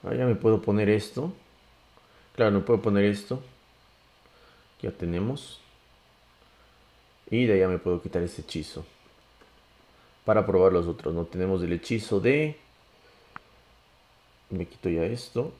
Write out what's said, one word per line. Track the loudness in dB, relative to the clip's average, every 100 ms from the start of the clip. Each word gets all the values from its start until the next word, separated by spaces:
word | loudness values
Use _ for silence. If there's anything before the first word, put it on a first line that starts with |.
Ah, | -4
ya | -2 0
me |
puedo | 2 4 2
poner | 2 2 4
esto. | 2 0 -8 -8 -10 _ _ _ _ _ _ _ _ _ 0
Claro, | 4
me | 4
puedo | 2 2
poner | 4 4
esto. | 4 0 -6 -8 -10 -20 _ _ _ _ _ _ _ _ -20 _ _ _
Ya | -10
tenemos. | -8 -6 -4 -4 -6 -12 -20 _ _ _ _ _ _ _ _ _ _ _ _ _ _ _ _ -4
Y | 0 2
de |
allá | 4 4
me | 2
puedo | 0 -2
quitar | -2 -4
ese | -4 -8
hechizo. | -10 -10 -10 -14 -18 _ _ _ _ _ -20 _ _ _ _ _ _ _
Para | 0 0
probar | 2 4 6
los | 4 0
otros. | -4 -6
No | -4
tenemos | -6 -4 -2 -2
el | -2
hechizo | -4 -4 -6 -2 0
de... | 2 0 0 -6 _ _ _ _ _ _ _ -20 _ _ _ _ _ _ _ _ _ _ _
Me | -10 -10
quito | -6 -4
ya | -2
esto. | -2 -4 -6 -6 -6 -8